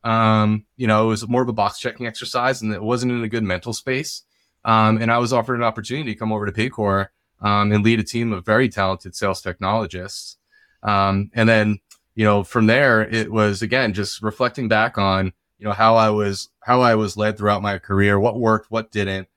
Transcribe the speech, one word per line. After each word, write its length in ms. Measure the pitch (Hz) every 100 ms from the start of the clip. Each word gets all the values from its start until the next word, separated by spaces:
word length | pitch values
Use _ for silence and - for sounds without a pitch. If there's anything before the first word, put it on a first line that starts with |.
Um, 600 | 117 113 110 110 107 107 _ -
you 120 | 120
know, 180 | 107 113
it 20 |
was 200 | 107 117
more 140 | 123
of 80 | 123
a 40 |
box 260 | 110 101 -
checking 260 | 120 110 120
exercise 560 | 110 127 127 123 123
and 120 | 110
it 100 | 98
wasn't 300 | 107 123 123
in 100 | 120
a 60 | 113
good 140 | 113
mental 300 | 101 92 117
space. 500 | 107 - 131 160 - _ _ _ _
Um, 360 | 113 110 110 110
and 100 | 113
I 80 | 120
was 120 | 120
offered 240 | 123 113 120
an 80 |
opportunity 500 | 117 113 98 135 139
to 60 | 104
come 140 | 110
over 120 | 107 104
to 60 |
Paycor, 560 | 98 120 - 104 98 98 _ _ _
um, 300 | 104 104 104
and 120 | 104
lead 160 | 107 113
a 40 |
team 300 | 104 117 117
of 120 | 98 87
very 240 | 110 127
talented 460 | - 95 95 92 -
sales 260 | 101 90
technologists. 960 | 95 87 95 110 101 90 95 - - - _ _ _ _
Um, 460 | 104 101 98 98 101
and 140 | 120 113
then, 320 | 110 107 101 _ - _ -
you 100 | 107
know, 180 | 104
from 220 | 95 120 110
there, 360 | 123 139 113
it 300 | 107 110 104
was, 300 | 110 107 95
again, 320 | 107 127 120
just 280 | 98 98 -
reflecting 460 | 107 - 123 - 117
back 300 | 107 117 107
on, 360 | 98 95 95 _ _ _
you 60 | 104
know, 80 |
how 220 | 101 113 113
I 140 | 110
was, 400 | 107 101 98 - _
how 200 | - 123
I 140 | 123 110
was 200 | 107 95
led 220 | 107 104
throughout 240 | 104 104
my 160 | 104 95
career, 420 | - 98 101 101
what 200 | 110 113
worked, 320 | 113 110 -
what 200 | 110 110
didn't 360 | 104 95 95 92